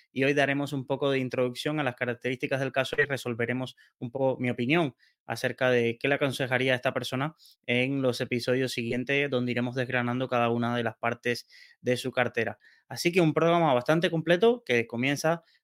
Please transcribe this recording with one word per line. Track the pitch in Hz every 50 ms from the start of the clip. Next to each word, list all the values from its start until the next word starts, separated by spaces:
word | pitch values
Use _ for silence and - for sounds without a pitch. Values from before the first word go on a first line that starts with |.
| _ _
y | - - 135
hoy | 139 143
daremos | 143 139 135 139 139 143 135 147
un | 139 127 -
poco | 139 135 - 139
de | 139 135
introducción | 131 127 - - 127 123 123 - - 151 151 151
a | 151
las | 131 120
características | - 127 123 120 - - 127 131 127 - 139 139 131
del | 135 135
caso | 131 135 131 - - -
y | 147
resolveremos | 139 139 123 - 123 120 113 117 117 123 127 131 123 - _ - _ _ -
un | 135 123
poco | 117 135 135 131 127 -
mi | 127 123
opinión | 120 - 120 120 151 175 170 139 - _ _ _ _ _ _ -
acerca | 120 113 - 127 120 - 131 127
de | 127 120 117 117 113 -
qué | - 139
le | 143
aconsejaría | 139 147 139 123 - 143 123 127 123 127 131 127
a |
esta | 123 - 131 127
persona | 127 123 - - 127 135 156 160 _ - - _ _ _ -
en | 120 123 127 131 139 139
los | 131 127 117 -
episodios | 131 120 127 120 117 - 123 131 135 123
siguientes, | - - 120 113 123 123 127 127 139 139 143 143
donde | 131 123 123 123
iremos | 120 120 120 127 123
desgranando | 135 127 120 127 123 120 120 120 127 131 127
cada | 127 120 120 117
una | 117 120 117 117 120
de | 120 117
las | 113 110 _
partes | - 117 120 120 - 123 120 - - _ - - - - - _
de | - 123 127
su | 120 - 131
cartera. | 120 - 123 120 - - 110 107 104 - _ _ _ _ _ -
Así | 123 127 - 175
que | 170 190
un | 170 160 147
programa | 156 156 165 170 175 170 156 135
bastante | 123 120 - 156 170 165 180
completo | 165 165 156 165 175 180 196 226 240 240 -
que | - 127 120 113 117
comienza | - 117 123 135 143 139 - 156 165 170 - _ _ _